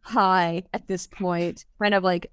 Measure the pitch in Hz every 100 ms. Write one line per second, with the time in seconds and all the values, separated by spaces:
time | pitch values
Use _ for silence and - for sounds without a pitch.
0 | - 226 190 185 170 170 185 - - 185
1 | - - 185 170 175 - - _ 208 202
2 | 185 175 -